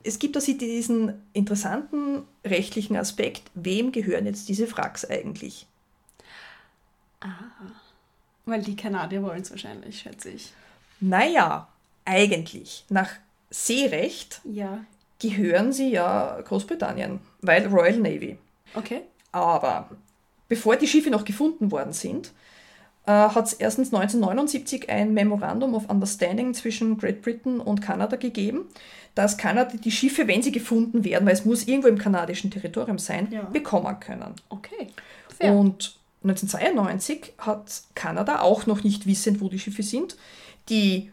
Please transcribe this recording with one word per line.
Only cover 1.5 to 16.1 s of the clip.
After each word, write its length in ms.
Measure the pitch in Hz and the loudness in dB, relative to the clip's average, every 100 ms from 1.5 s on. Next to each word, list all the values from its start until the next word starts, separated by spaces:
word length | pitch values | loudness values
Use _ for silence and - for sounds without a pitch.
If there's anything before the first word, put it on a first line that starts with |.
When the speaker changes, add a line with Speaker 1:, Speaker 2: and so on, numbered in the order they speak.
| 208 185 240 294 294 285 277 - _ 196 | 0 -2 -6 -4 -4 -2 -4 -8 _ -2
Speaker 1:
rechtlichen 500 | 180 196 220 208 185 | -2 -2 -6 -2 -2
Aspekt, 460 | 202 - - - - 180 | -2 -2 -4 -6 -14 -8
wem 360 | 185 202 254 | -2 0 0
gehören 360 | 247 190 175 208 | -2 -2 -2 -2
jetzt 200 | 202 - | -6 -4
diese 240 | 196 233 | -2 -2
Wracks 320 | - - - - | -4 -6 -8 -8
eigentlich? 560 | - - - - - - _ _ _ _ _ - - - - _ _ _ _ _ _ | -6 -6 -10 -14 -16 -20 _ _ _ _ _ -20 -20 -20 -20 _ _ _ _ _ _
Speaker 2:
Ah, 80 | 196 180 233 - 196 - _ _ _ _ _ _ 226 | -14 -14 -18 -20 -20 -20 _ _ _ _ _ _ -6
weil 160 | 220 | -6
die 140 | 214 202 | -6 -8
Kanadier 480 | 208 190 170 196 | -6 -6 -4 -4
wollen's 260 | 196 170 190 | -6 -8 -12
wahrscheinlich, 480 | 196 104 - - - | -14 -16 -16 -16 -18
schätze 280 | - - - | -18 -16 -16
ich. 220 | - - - - _ _ _ | -16 -20 -20 -20 _ _ _
Speaker 1:
Naja, 720 | 190 185 302 311 165 147 - _ _ _ | 2 4 4 4 2 0 -8 _ _ _
eigentlich. 800 | 190 190 208 165 165 - - - - | 0 4 4 2 -4 -14 -18 -20 -2
Nach 200 | 196 190 - _ _ _ | 0 0 -6 _ _ _
Seerecht 920 | - - 247 254 160 285 - - - | -6 -2 2 2 0 -2 -6 -14 -16
Speaker 2:
Ja. 360 | 269 208 196 214 214 _ _ - | -12 -8 -8 -10 -14 _ _ -6
Speaker 1:
gehören 520 | 226 196 175 180 240 | -2 0 4 4 4
sie 180 | 262 269 | 2 2
ja 500 | 185 196 | 2 2